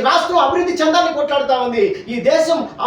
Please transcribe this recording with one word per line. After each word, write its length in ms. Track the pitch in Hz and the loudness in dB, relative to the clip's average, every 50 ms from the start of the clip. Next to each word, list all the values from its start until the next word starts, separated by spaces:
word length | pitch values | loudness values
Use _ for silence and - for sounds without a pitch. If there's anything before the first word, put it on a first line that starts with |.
| 220 | 2
రాష్ట్రం 320 | 285 359 339 339 349 359 349 - | 2 2 2 2 0 2 2 2
అభివృద్ధి 280 | - 349 349 349 359 - - | 2 0 0 0 0 0 0
చెందాలని 340 | 311 311 320 349 349 330 294 285 | 0 2 2 2 2 0 0 -2
కొట్లాడుతా 360 | 294 285 285 277 269 277 262 247 247 | -2 -2 0 -2 0 0 0 0 0
ఉంది, 180 | 240 233 233 202 175 - - - 226 240 | -2 0 0 0 0 -2 -4 -8 -8 -8
ఈ 20 | 233 - 262 | -4 0 2
దేశం 260 | 320 320 311 320 330 320 - - - - 247 | 2 2 2 0 0 -2 -4 -6 -6 -4 -2